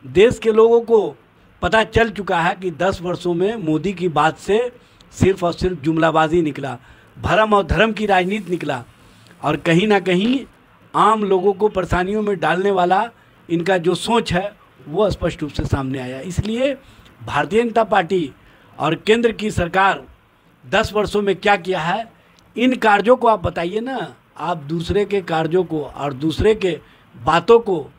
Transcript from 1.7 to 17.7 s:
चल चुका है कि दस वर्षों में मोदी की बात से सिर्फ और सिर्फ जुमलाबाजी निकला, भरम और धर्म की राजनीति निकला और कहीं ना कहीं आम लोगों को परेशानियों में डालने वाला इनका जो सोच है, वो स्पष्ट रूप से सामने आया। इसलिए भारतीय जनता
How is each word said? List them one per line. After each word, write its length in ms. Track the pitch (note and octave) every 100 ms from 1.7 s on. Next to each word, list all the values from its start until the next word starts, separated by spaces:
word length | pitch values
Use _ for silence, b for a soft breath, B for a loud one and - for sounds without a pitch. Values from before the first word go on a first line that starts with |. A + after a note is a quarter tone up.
| A3
चल 260 | G#3+ A3 A3+
चुका 300 | F#3+ F#3+ F3+
है 140 | E3+
कि 160 | G3 F#3
दस 320 | C#3+ F3+ F#3+
वर्षों 320 | F3 E3+ F3
में 220 | E3+ F#3+ A#3
मोदी 360 | D#3+ D#3 E3
की 160 | F3+ F3+
बात 300 | D3 D#3 -
से 340 | - G#3 B3 - b b -
सिर्फ 320 | - F3+ F#3+
और 80 | F3
सिर्फ 300 | E3 F3+ F3+
जुमलाबाजी 600 | C#3 D#3+ D#3+ D#3+ D#3+ E3+
निकला, 360 | D#3 C3+ C#3 A#2+ b b b -
भरम 360 | A2 F3 G#3+
और 100 | G#3
धर्म 280 | F3 D#3 A3
की 140 | A3 G#3+
राजनीति 440 | F#3+ F3+ G#3 F3
निकला 340 | F3 D3+ C3 - _ b b b b
और 140 | C#3 D3+
कहीं 300 | - E3 G#3+
ना 140 | G3+
कहीं 460 | F3+ F3+ G#3+ C4 A3 _ _ _ _
आम 300 | D3 F#3+ A3
लोगों 280 | G#3 F#3+ F#3+
को 160 | F#3 G#3
परेशानियों 540 | F#3+ F3 F3 F3+ G#3+
में 180 | G#3 F#3+
डालने 300 | D#3 E3+ G3+
वाला 400 | F#3+ F3 F#3 A#3 - b b -
इनका 280 | E3+ E3+ F#3
जो 160 | E3
सोच 380 | F3+ - A3+ A3+
है, 240 | F3 G3 - _ _ -
वो 220 | D#3+ G#3
स्पष्ट 320 | - F3 -
रूप 80 | D3
से 140 | -
सामने 340 | - - C3 C3+
आया। 220 | B2+ C3
इसलिए 560 | F#3 F3 G#3+ A3+ C4+ C4 b b b _
भारतीय 380 | A#2 B2 D3 G#3
जनता 220 | A#3+